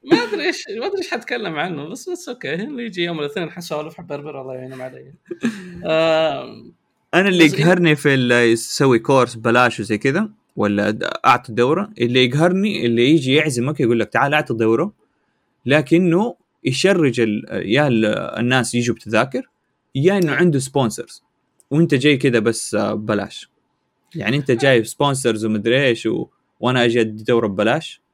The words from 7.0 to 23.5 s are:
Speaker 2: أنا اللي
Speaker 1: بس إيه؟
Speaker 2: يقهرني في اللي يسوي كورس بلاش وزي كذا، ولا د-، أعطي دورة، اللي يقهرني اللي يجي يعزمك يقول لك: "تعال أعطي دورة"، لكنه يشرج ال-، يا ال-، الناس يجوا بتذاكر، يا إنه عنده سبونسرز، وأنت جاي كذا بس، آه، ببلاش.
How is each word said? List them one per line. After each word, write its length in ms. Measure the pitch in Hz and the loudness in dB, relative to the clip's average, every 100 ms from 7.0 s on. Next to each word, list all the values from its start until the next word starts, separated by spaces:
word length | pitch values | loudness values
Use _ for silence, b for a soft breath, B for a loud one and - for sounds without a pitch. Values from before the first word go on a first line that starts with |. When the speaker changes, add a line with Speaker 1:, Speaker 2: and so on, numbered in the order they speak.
| _ | _
Speaker 2:
أنا 140 | 170 196 | 2 2
اللي 160 | 185 | 6
Speaker 1:
بس 100 | 160 | 4
إيه؟ 60 | 135 | 4
Speaker 2:
يقهرني 360 | 156 180 170 151 | 2 4 4 2
في 180 | 147 | 2
اللي 380 | 135 123 120 120 | 2 2 4 4
يسوي 460 | 117 - - 139 120 | 2 -2 0 4 4
كورس 360 | - 135 120 | 4 2 2
بلاش 460 | 117 113 120 123 - | 0 0 4 2 0
وزي 180 | 101 107 | -4 -2
كذا، 320 | 135 147 214 - _ - | 0 -2 -4 -8 _ -4
ولا 340 | 104 101 104 | 0 0 0
د-، 140 | 107 - - - | -2 -6 -2 2
أعطي 260 | 123 - | 2 2
دورة، 380 | 110 123 160 208 - | 0 2 2 -4 -2
اللي 240 | 120 127 | 0 4
يقهرني 600 | 127 135 170 185 208 - 120 | 2 4 2 2 0 0 0
اللي 240 | 117 123 | 2 4
يجي 240 | 160 131 | 4 4
يعزمك 460 | 139 156 120 123 151 | 2 2 -2 -4 0
يقول 200 | 123 120 | 0 0
لك: 80 | 104 | 0
"تعال 260 | 117 139 | 0 0
أعطي 200 | 151 147 | 0 -2
دورة"، 380 | 113 113 113 180 - _ _ _ _ _ _ 123 | 0 2 2 0 -6 _ _ _ _ _ _ 0
لكنه 720 | 143 143 165 185 165 233 262 _ _ | 0 2 2 2 2 0 -6 _ _
يشرج 560 | 135 131 185 196 151 120 | -4 0 2 4 2 2
ال-، 240 | 113 104 - | 0 0 -6
يا 380 | 95 92 120 147 | -8 -2 0 2
ال-، 500 | 113 110 - - - | 2 2 -2 -6 -4
الناس 360 | 120 131 120 | 0 0 0
يجوا 200 | 120 120 | -2 -2
بتذاكر، 560 | 113 - 107 127 240 - _ _ _ _ | -4 -2 0 0 -4 -10 _ _ _ _
يا 240 | 135 151 202 | 0 2 2
إنه 140 | 170 | 0
عنده 260 | 135 175 139 | 2 2 2
سبونسرز، 680 | 131 143 123 - - - _ _ _ _ _ | -2 -2 -2 -4 -14 -18 _ _ _ _ _
وأنت 240 | 143 170 | 0 2
جاي 220 | 143 139 139 | 4 2 2
كذا 220 | 135 117 | 2 2
بس، 360 | 110 110 - | 0 -2 -4
آه، 200 | 104 104 | -4 -2
ببلاش. 560 | 107 107 107 98 - - | -4 -2 -4 -4 -12 -20